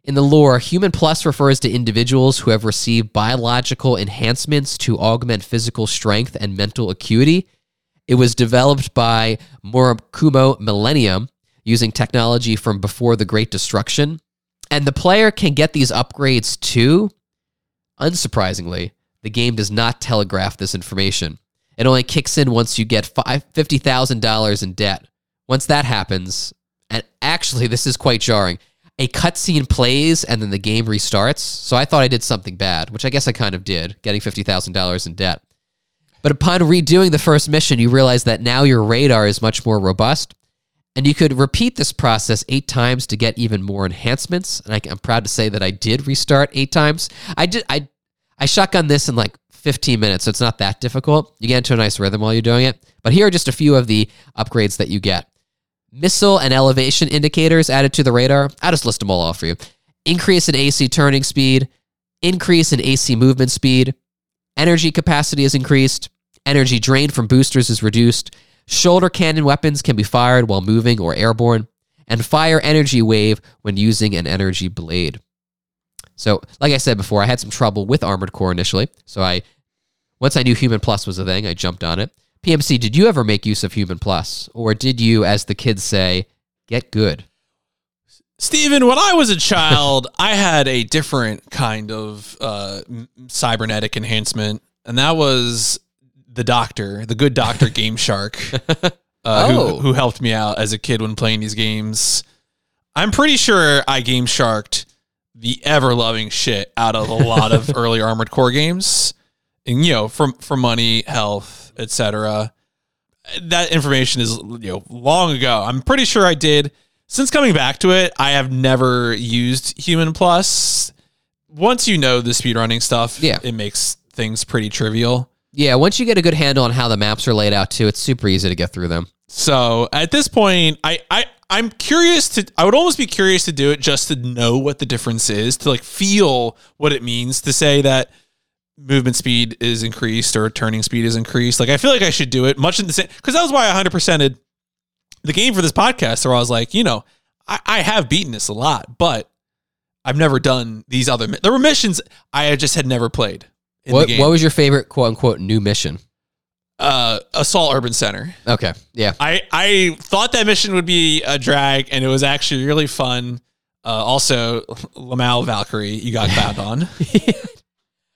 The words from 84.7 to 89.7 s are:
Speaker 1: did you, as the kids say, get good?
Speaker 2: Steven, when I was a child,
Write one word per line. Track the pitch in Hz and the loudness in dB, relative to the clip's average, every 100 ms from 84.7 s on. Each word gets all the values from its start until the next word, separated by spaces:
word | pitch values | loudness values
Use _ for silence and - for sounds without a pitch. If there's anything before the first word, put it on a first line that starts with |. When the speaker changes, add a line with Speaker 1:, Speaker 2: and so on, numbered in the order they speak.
Speaker 1:
did | 110 131 120 | 0 -2 0
you, | 117 113 95 | 2 4 2
as | 104 - | 0 -2
the | 101 | -4
kids | 123 98 | -4 -4
say, | - 98 92 92 - _ _ _ - | -2 0 0 -2 -4 _ _ _ -8
get | 117 - | -6 -4
good? | 107 104 - - _ _ _ _ _ _ _ _ _ _ - | -2 0 -2 -12 _ _ _ _ _ _ _ _ _ _ -10
Speaker 2:
Steven, | - 302 294 285 247 | -2 0 2 4 4
when | 262 | 4
I | 403 | 4
was | 339 247 | 4 2
a | 180 | 2
child, | - 185 156 | 0 2 2